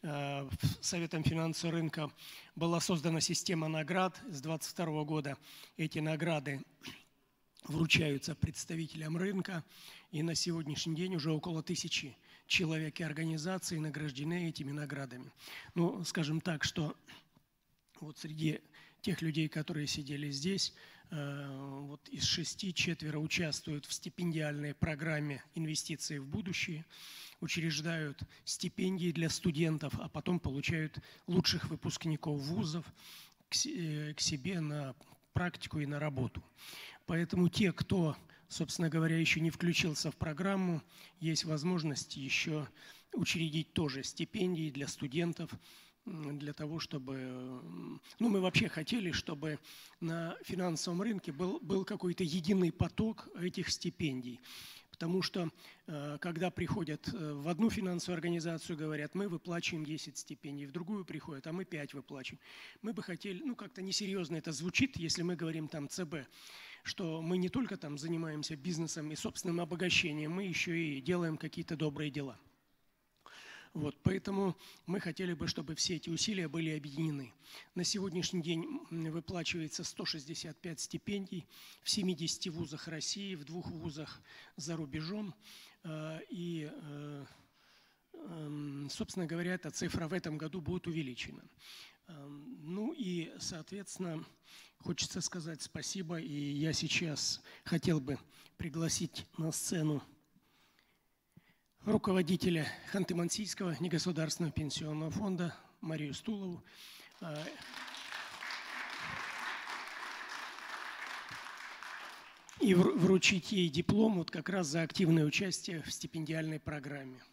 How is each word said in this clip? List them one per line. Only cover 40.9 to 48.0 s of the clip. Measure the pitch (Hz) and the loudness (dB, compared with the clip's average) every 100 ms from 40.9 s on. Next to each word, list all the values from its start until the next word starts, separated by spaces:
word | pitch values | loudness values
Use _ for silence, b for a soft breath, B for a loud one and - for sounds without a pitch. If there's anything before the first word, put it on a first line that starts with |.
| B B B | B B B
есть | 160 160 165 | 0 2 2
возможность | 156 165 180 156 131 - - | 2 4 4 2 0 -4 -6
ещё | 135 - - 156 139 B B B B | 0 2 2 0 -2 B B B B
учредить | 302 170 175 160 156 147 | 0 2 2 2 2 2
тоже | - 156 135 | 2 2 0
стипендии | 127 - 165 214 185 175 156 | -6 -4 -4 2 2 2 0
для | 135 139 | -2 -6
студентов, | - 143 135 170 160 165 - B B B B - | -4 -2 2 2 0 -6 -8 B B B B -10
м, | 165 147 147 | -6 -4 -4
для | 147 | -6
того, | 147 147 160 | -6 -4 -4
чтобы, | - 151 131 135 | -4 -6 -4 -6
м, | 127 127 127 127 165 175 170 151 | -4 -6 -8 -8 -10 -10 -8 -10